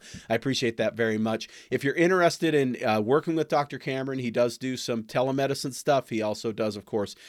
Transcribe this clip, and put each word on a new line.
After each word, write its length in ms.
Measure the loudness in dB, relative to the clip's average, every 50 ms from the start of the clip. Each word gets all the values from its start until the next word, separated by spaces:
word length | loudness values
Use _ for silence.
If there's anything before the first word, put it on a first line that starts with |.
| -12 -18 -18 -18 -4 -2
I 60 | -2
appreciate 420 | -2 0 -2 -2 0 0 0 0
that 160 | 0 -2 -2 0
very 220 | 0 0 0 2
much. 320 | 0 0 0 -2 -2 -6 -10 -16 -20 -8 _
If 120 | -4 -2 0
you're 120 | 0 2
interested 580 | 4 4 4 4 4 4 4 2 2 0 2 4
in, 240 | 4 2 2 -2 -2 0
uh, 160 | 2 2 2
working 340 | 2 4 2 2 2 0 -2
with 120 | -2 0 0
Doctor 300 | 0 0 0 -2 -8 -10
Cameron, 400 | -6 -6 -4 -4 -4 -4 -4 -4
he 100 | -4 -2
does 300 | 2 2 2 2 0 -4
do 180 | -6 -6 -4
some 240 | -4 -4 -4 -4 -4
telemedicine 720 | -4 -2 0 0 0 2 2 0 0 0 -2 -2 -4 -8 -8
stuff. 360 | -4 2 2 2 2 2 0
He 120 | -2 -2
also 300 | 0 -2 -2 -2 -4 -6
does, 240 | -2 -2 -2 -2 -2
of 100 | -6 -10
course, 300 | -4 -2 -2 -2 -2 -6 -16 -20